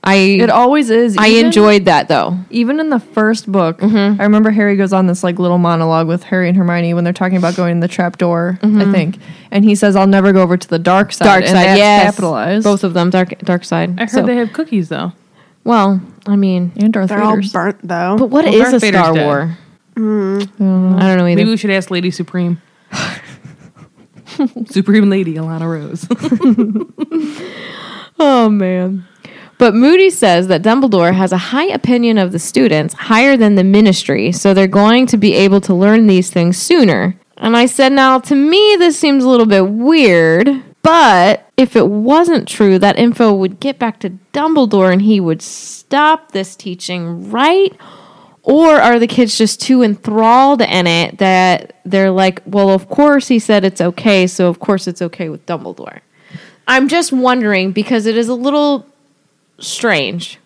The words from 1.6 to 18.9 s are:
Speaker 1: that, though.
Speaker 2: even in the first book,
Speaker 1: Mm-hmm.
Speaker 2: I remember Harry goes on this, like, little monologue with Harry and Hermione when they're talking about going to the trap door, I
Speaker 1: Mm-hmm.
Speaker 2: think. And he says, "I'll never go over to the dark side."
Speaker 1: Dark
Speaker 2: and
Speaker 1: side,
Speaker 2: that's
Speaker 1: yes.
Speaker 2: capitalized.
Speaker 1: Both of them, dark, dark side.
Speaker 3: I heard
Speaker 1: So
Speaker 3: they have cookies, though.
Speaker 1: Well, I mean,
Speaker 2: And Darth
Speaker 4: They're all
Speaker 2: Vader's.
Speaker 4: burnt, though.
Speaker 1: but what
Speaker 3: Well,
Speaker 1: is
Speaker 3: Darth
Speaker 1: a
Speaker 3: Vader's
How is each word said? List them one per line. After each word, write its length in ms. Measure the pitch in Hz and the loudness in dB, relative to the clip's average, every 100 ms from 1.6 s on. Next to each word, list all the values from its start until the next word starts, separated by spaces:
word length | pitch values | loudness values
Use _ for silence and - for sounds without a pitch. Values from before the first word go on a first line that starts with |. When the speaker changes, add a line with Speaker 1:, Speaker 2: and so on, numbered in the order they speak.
| 208 208 185 | 4 4 2
Speaker 1:
that, 220 | 151 - | 0 2
though. 280 | 143 71 180 185 | -2 -2 -6 -6
Speaker 2:
even 280 | 233 233 302 | -4 -2 -2
in 120 | 320 | -2
the 100 | 254 | -4
first 500 | - - 214 220 - | -4 -2 -2 -2 -2
book, 280 | 196 165 165 | -2 -2 -2
Speaker 1:
Mm-hmm. 420 | 208 214 202 202 | 0 0 0 0
Speaker 2:
I 40 | |
remember 260 | 208 214 220 | 2 2 2
Harry 260 | 214 208 196 | 0 0 0
goes 160 | 190 | 0
on 140 | 190 185 | 0 0
this, 180 | 175 | -2
like, 140 | 180 175 | -4 -2
little 180 | 180 180 | -2 0
monologue 520 | 170 165 165 160 165 | 0 0 0 0 -2
with 160 | 175 | -4
Harry 220 | - 185 175 | -4 -4 0
and 80 | 185 | 0
Hermione 340 | 175 175 170 | 0 -2 -2
when 120 | 170 | -2
they're 100 | 170 | -4
talking 240 | 175 185 185 | -4 -2 -2
about 180 | 175 180 | -2 -2
going 240 | 175 170 | -4 -2
to 60 | 175 | -4
the 40 | |
trap 280 | - 175 - | -4 -6 -4
door, 400 | 175 170 175 185 | -4 -2 -4 -2
I 40 | 214 | 0
Speaker 1:
Mm-hmm. 260 | 208 196 | 0 0
Speaker 2:
think. 240 | 196 160 - - - - | 0 -2 -8 -18 -20 -6
And 140 | 202 | 0
he 100 | 214 | 2
says, 220 | 208 208 190 | 2 2 2
"I'll 100 | 190 | 2
never 240 | 196 196 | 4 4
go 80 | 190 | 2
over 160 | 180 180 | 2 0
to 100 | - | -4
the 100 | 170 | -4
dark 320 | 180 190 202 | 0 0 0
side." 100 | - | 0
Speaker 1:
Dark 200 | 208 190 | 2 2
Speaker 2:
and 80 | 151 | 2
Speaker 1:
side, 140 | 190 185 | 2 4
Speaker 2:
that's 100 | 196 | 4
Speaker 1:
yes. 260 | 208 208 | 4 4
Speaker 2:
capitalized. 600 | 202 202 180 131 120 202 | 2 0 -4 -4 -2 -2
Speaker 1:
Both 200 | 214 196 | 0 0
of 80 | 190 | -2
them, 160 | 175 175 | -2 0
dark, 300 | 185 185 - | 0 -2 -6
dark 200 | - 180 | -4 -4
side. 300 | - 165 170 180 | -2 -4 -4 -6
Speaker 3:
I 40 | |
heard 80 | 220 | -4
Speaker 1:
So 160 | 220 247 | -2 -2
Speaker 3:
they 100 | 247 | -2
have 160 | 226 | -4
cookies, 380 | 269 320 208 160 | -6 -4 -4 -4
though. 240 | 147 180 - _ _ _ _ | -8 -10 -12 _ _ _ _
Speaker 1:
Well, 380 | 226 233 196 190 - - - | -2 0 0 -2 -6 -16 -4
I 100 | 202 | 0
mean, 360 | 196 180 180 196 | 0 -2 -4 -2
Speaker 2:
And 160 | 214 | -2
Darth 160 | 220 190 | 0 -2
Speaker 4:
They're 140 | 208 | -2
all 140 | 214 214 | 0 -2
Speaker 2:
Vader's. 140 | 196 | -4
Speaker 4:
burnt, 220 | 190 180 202 | -4 -6 -8
though. 340 | 170 170 180 214 | -8 -6 -2 -2
Speaker 1:
but 80 | 247 | 0
what 160 | 269 | 0
Speaker 3:
Well, 80 | 330 | 2
Speaker 1:
is 80 | 214 | 2
Speaker 3:
Darth 140 | 254 | 2
Speaker 1:
a 40 | 247 | 2
Speaker 3:
Vader's 200 | 214 | 2